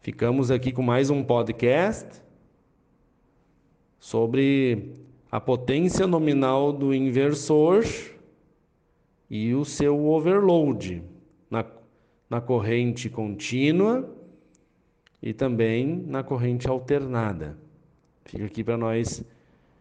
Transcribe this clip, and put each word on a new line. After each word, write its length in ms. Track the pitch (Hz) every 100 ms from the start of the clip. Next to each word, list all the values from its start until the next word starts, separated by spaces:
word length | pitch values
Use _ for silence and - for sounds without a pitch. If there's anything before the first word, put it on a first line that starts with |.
ficamos 500 | - - 117 131 123
aqui 220 | 127 127
com 100 | 123
mais 280 | 127 123 139
um 120 | 143
podcast 840 | 123 120 110 110 120 139 190 220 - - - _ _ _ _ _ _ _ _ _ _ _ _ _ _ _ _ _
sobre 960 | - 113 113 131 139 139 131 110 98 - - - _
a 100 | 113
potência 680 | - 123 123 139 180 180 185
nominal 640 | 170 156 139 131 135 143
do 200 | 143 139
inversor 920 | 135 135 127 135 147 - 151 151 196 226 - - - - _ _ _ _ _ _ _ _ _ _
e 240 | 107 113
o 100 | 127
seu 420 | 143 - 147 147 151
overload 1000 | 156 160 196 196 170 147 117 92 87 82 - _ _ _
na, 160 | 110 110 - _ _ _ _ _
na 120 | 120
corrente 680 | 123 123 104 117 123 120 110
contínua 1040 | - 107 101 - 123 143 165 208 247 269 - - - _ _ _ _ _ _ _ _
e 100 | -
também 720 | 110 135 117 113 113 135 175
na 200 | 175 135
corrente 420 | 131 135 123 123 127
alternada. 880 | 131 127 143 135 120 110 90 76 76 - _ _ _ _ _
Fica 200 | - -
aqui 200 | 104 113
pra 120 | 110 117
nós 480 | 113 113 113 - - _ _ _ _ _